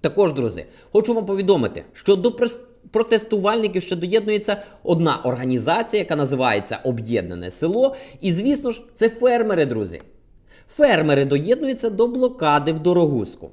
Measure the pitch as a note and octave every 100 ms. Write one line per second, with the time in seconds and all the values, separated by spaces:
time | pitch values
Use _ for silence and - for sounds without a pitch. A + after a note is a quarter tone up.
0 | D#3 F#3 F#3+ C3+ A#2+ E2+ D2+ - - G#3
1 | G#3+ A3+ G3 G3 F#3+ F#3 A2 - - -
2 | - G3 A#3 - A#3+ - - _ - A3
3 | A3+ A3 A3 G#3+ G3 A3+ G#3+ F#3 E3+ F3+
4 | F3 G#3+ G#3 G#3 G#3 G3+ - - - E3
5 | E3 C3 B2+ B2 B2+ B2+ A2+ F3+ A3+ G#3
6 | F3+ D3+ C#3 C3+ B2+ G#2 G2+ A2+ C3 A#2
7 | A2 A#2 F2 F2 F2+ - D#3 G#3 C4+ C4+
8 | - - G3 E3+ A#3 C#4+ B3 A3+ - -
9 | A3+ A3+ B3 A#3+ A3 F3+ C#3 A2+ G2 E2
10 | - - _ - _ - _ - D4 F3+
11 | D3+ C#3 C#3 C#3+ D#3+ B3+ C#4+ B3+ A3+ G3
12 | A#3+ B3+ B3+ B3 D#3 D3 C#3+ D#3+ E3+ F3+
13 | D#3+ C3+ G2 - D2+